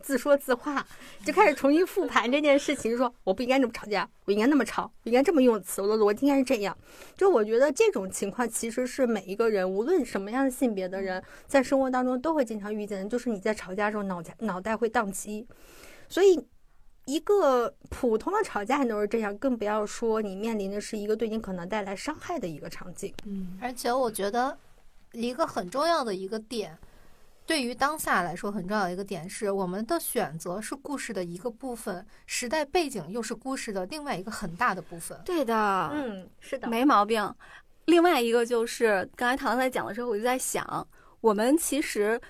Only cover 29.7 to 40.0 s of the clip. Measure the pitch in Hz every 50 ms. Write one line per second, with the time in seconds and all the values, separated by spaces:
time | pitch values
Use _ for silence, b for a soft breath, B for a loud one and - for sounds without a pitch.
29.7 | 180 208 226 220 339 330 - - - 233 180 135 151 160 - 180 175 214 214 -
30.7 | 285 277 - 294 277 262 - - 202 190 180 170 170 185 - 240 220 - 269 262
31.7 | 240 226 - 214 190 220 214 b b b b b - - 247 233 302 311 294 294
32.7 | - 359 320 269 277 196 151 165 202 240 226 - 233 226 - 262 269 262 - 233
33.7 | 196 190 185 202 302 311 294 277 214 170 - 220 214 - 202 170 165 - 247 233
34.7 | 190 180 160 - 175 170 - - 180 - - - 359 320 262 226 226 220 214 202
35.7 | 196 185 165 - 294 302 269 233 196 190 175 - _ - - - 277 262 - 240
36.7 | 233 233 262 294 247 202 208 208 226 214 202 - - B B B B B B _
37.7 | - _ - 320 330 339 330 359 330 254 233 233 226 240 233 233 247 226 233 233
38.7 | - - 240 220 202 185 - - - - 247 240 262 269 277 220 226 254 254 254
39.7 | 254 - - - 196 233